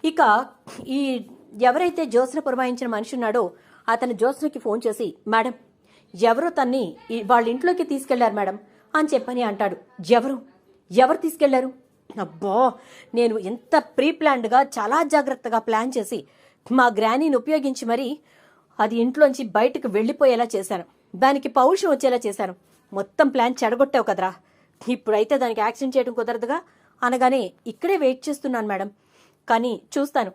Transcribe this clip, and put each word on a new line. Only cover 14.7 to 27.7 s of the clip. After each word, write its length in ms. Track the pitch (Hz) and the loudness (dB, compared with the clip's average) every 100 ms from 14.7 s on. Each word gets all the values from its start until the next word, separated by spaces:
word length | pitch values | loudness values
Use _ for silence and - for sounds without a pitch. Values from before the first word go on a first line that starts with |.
| 247 208 285 | -2 -2 0
జాగ్రత్తగా 560 | 320 302 277 254 240 220 | 2 0 0 -6 -4 -4
ప్లాన్ 340 | 220 220 247 262 | 0 -2 -2 -4
చేసి 280 | 208 220 - _ _ _ - | -6 -8 -10 _ _ _ -2
మా 140 | 254 247 | 4 4
గ్రానీని 500 | 208 220 247 320 262 | 4 0 2 2 0
ఉపయోగించి 480 | 247 311 269 262 226 | 0 0 0 -4 -4
మరీ 220 | 240 269 294 _ _ _ _ _ - | -4 -4 -8 _ _ _ _ _ -4
అది 180 | 214 233 | -2 0
ఇంట్లోంచి 480 | 233 269 294 262 | 0 4 4 4
బయటకు 440 | 240 208 240 - 254 | -4 0 0 0 -4
వెళ్ళిపోయేలా 580 | 202 226 - 277 233 233 202 | 0 -2 2 2 4 0 -4
చేశాను, 280 | 190 190 170 _ _ 180 | -4 -8 -8 _ _ 2
దానికి 320 | 262 277 269 | 2 2 0
పౌరుషం 420 | 269 262 381 392 | 2 4 4 2
వచ్చేలా 300 | 269 269 247 233 | 2 2 0 -2
చేశాను, 280 | 196 196 180 _ _ _ | -6 -8 -8 _ _ _
మొత్తం 360 | 196 196 - 294 | -8 -8 0 0
ప్లాన్ 260 | 262 240 254 | 2 0 0
చెడగొట్టావు 400 | 233 240 277 269 | -2 0 0 2
కదరా, 300 | - 190 185 180 _ _ _ _ - | 0 -2 -4 -6 _ _ _ _ -6
ఇప్పుడైతే 500 | 247 - 214 220 285 | -6 0 0 2 0
దానికి 220 | 247 220 | 0 -2
యాక్సిడెంట్ 360 | 214 233 269 262 | -2 -2 -2 0
చేయడం 160 | 247 | -2
కుదరదుగా" 460 | 233 226 233 233 302 - _ _ _ | -4 -4 -4 -4 -6 -6 _ _ _
అనగానే, 500 | 247 247 254 262 190 - | -2 2 2 2 -2 -8
"ఇక్కడే 300 | - | -16